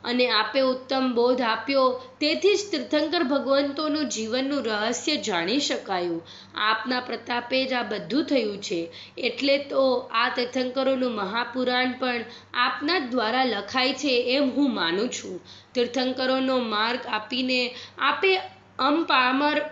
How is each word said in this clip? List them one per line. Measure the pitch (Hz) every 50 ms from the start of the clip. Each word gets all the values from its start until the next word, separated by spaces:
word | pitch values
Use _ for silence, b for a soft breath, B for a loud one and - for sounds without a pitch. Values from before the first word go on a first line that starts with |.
| -
અને | 240 240 247 247 240
આપે | 226 208 220 214 - 269
ઉત્તમ | 262 262 262 254 - - 269 262 262 254
બોધ | 240 233 240 247 254 240
આપ્યો, | 247 226 220 226 - - 277 269 262 262 254 B B B B -
તેથી | 302 302 330 - - 392 415
જ | - - -
તીર્થંકર | - 294 240 - 302 302 294 320 311 349
ભગવંતોનું | 339 247 285 269 233 254 269 277 285 285 269 320 311 302 294 311 302 233
જીવનનું | - 220 220 220 226 254 269 277 294 277
રહસ્ય | 226 226 214 208 214 233 247 - - 320 302
જાણી | - 202 214 190 170 165 180 233 285
શકાયું. | 285 - 269 226 - - 190 180 175 175 170 165 B B B B B B B
આપના | - 214 214 220 226 - 247 254 247
પ્રતાપે | 247 - 240 220 - - 247 240 233 - 262 262 262
જ | -
આ | 262 240
બધું | 233 202 220 202 170 160 220 294 330
થયું | - 294 262 220 208 202 196
છે, | - - 202 165 170 170 B B B B B -
એટલે | 262 240 - - 269 277 277 285
તો | 277 285 285 269 269 262 254 254 - -
આ | - 226 240 247
તીર્થંકરોનું | 240 254 247 240 - 262 247 254 247 269 262 262 269 254 254 247
મહાપુરાણ | 226 208 196 185 208 233 240 240 - 254 254 247 247 247 254 254
પણ | 240 254 269 254 240 233 220 B B B B B -
આપના | 247 247 269 269 - 285 302 349 370
જ |
દ્વારા | 277 240 240 254 214 220 233 254 262
લખાય | 254 214 202 202 - - 262 254 269
છે | 269 277 302 285 254 240 247 247 254
એમ | 285 294 262
હું | 226 262 294 269 220
માનું | 196 175 165 170 196 226 247
છું. | - - - 196 185 170 B B B B B B -
તીર્થંકરોનો | 254 240 240 240 269 254 254 254 262 254 262 262 262 262 262 262 254
માર્ગ | 247 220 214 208 214 233 240 247 254
આપીને | 240 233 214 214 - 254 247 262 254 254 254 247 247 B B B B B -
આપે | - 277 294 - - 381 381 370 - - - - - - - -
અમ | 254 277 294 330 330
પામર | 320 302 262 254 247 262 277 294 294 302 302 294 -